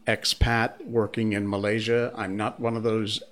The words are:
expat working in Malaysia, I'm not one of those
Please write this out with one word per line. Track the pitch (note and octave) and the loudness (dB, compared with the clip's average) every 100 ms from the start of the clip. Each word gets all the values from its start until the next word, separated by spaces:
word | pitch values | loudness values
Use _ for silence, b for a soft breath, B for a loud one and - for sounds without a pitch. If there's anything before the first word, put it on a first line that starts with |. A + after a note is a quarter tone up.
| - | -2
expat | A2 - - A#2 A#2 A#2 - C#4 | 0 0 2 4 4 2 -2 -2
working | A#2 G#2 - A2 | 0 0 0 0
in | G#2 G2+ | 0 0
Malaysia, | G2+ G#2 A2 A2 A#2 A#2+ A#2 | 0 0 0 2 0 0 -4
I'm | G2 G2 | -6 -2
not | G#2+ - | -4 -2
one | A2+ A2+ | -4 -2
of | |
those | A2+ A2 G#2+ G#2+ - | 0 0 0 -4 -10